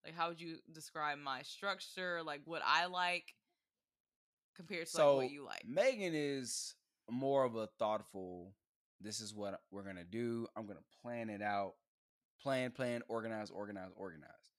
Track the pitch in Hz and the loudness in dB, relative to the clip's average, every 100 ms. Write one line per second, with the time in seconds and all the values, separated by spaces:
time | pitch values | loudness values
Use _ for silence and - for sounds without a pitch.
0 | - 165 170 170 170 165 - 156 - 160 | -10 0 0 0 -8 -10 -14 -16 -12 -2
1 | 151 143 143 131 - - 202 190 - - | 0 0 -4 -4 -6 -4 -2 -2 -6 -4
2 | 180 170 160 143 151 165 - 156 180 180 | -2 -2 -4 -6 -6 0 6 6 6 2
3 | 180 180 - - _ _ _ _ _ _ | 2 2 -4 -20 _ _ _ _ _ _
4 | _ _ _ _ _ - 165 175 165 165 | _ _ _ _ _ -18 -6 -4 -2 8
5 | 147 139 131 143 135 - 107 151 254 240 | 8 8 4 -2 -8 -8 -2 4 4 4
6 | 185 156 147 139 120 - - - _ _ | 0 2 2 0 -2 -4 -6 -12 _ _
7 | - 120 135 139 127 113 107 _ 107 107 | -6 0 4 6 6 2 -4 _ 2 2
8 | 104 98 92 90 90 104 _ _ _ _ | -2 -10 -8 -10 -12 -18 _ _ _ _
9 | 104 104 107 104 101 95 _ 98 98 92 | -8 -6 -8 -6 -6 -6 _ -10 -8 -10
10 | 87 110 120 117 117 110 104 87 - _ | -6 -2 -2 -2 -4 -8 -8 -12 -16 _
11 | 120 117 110 101 104 101 98 - _ _ | -8 -6 -4 -2 0 2 0 -6 _ _
12 | _ _ _ _ 139 131 127 - 127 120 | _ _ _ _ 0 0 0 -2 -2 -2
13 | - 113 113 110 104 95 104 98 92 - | -2 -4 -2 -4 -4 -6 -6 -8 -10 -10
14 | 95 80 82 - _ | -10 -10 -16 -20 _